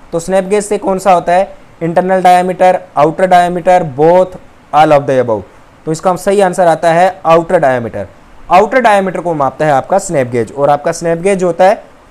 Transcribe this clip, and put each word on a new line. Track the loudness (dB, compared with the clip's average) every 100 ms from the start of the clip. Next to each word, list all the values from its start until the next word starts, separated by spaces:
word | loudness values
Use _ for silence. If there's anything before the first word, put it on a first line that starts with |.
| -10
तो | -8
स्नैप | -4 -4
गेज | -2 -2
से | -2 -4
कौन | -4 -2
सा | 0
होता | 0 2
है, | 0 -2 -6 -20 -10
इंटरनल | -4 -2 0 2
डायमीटर, | 2 2 0 0 2 0 -2 -2
आउटर | 0 0 2
डायमीटर, | 2 2 -2 0 0 0 0
both, | 2 4 2 -4 -20 _ _ 2
all | 4 4
of | 2
the | 0
above। | 0 -2 -6 -18 -20 -14 -8
तो |
इसका | -4 -2 -2
सही | -2 0
आंसर | 0 2 0
आता | 2 2
है | 2 0 0 2
आउटर | 2 2 0
डायमीटर। | 0 0 -4 -8 -12 -16 -20 -18 0
आउटर | 2 2 2
डायमीटर | 2 0 0 -4
को | -6
मापता | -4 -4 -2 -2
है |
आपका | -2 0 -2
स्नैप | -2 -4 -2
गेज। | -4 -4
और | -2 0
आपका | 0 -2
स्नैप | -6 -4 -2
गेज | -2 -2
होता | -2 2
है | 2 0 -6 -20 _